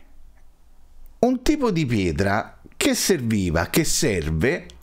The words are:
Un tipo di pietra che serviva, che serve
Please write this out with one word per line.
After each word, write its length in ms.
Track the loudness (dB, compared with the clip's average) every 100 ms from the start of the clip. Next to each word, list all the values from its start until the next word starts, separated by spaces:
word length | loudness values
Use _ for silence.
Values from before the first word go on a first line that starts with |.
| -20 -20 -20 -20 -20 -20 -20 -20 -20 -20 -20 0
Un 240 | 2 2
tipo 280 | 0 2 0
di 140 | 0
pietra 760 | 0 0 0 0 0 -2 -4 -14 -10
che 200 | -2 0
serviva, 720 | 2 0 0 0 0 0 0 0
che 180 | 0
serve 840 | 0 0 0 0 -2 0 0 -2 -8 -20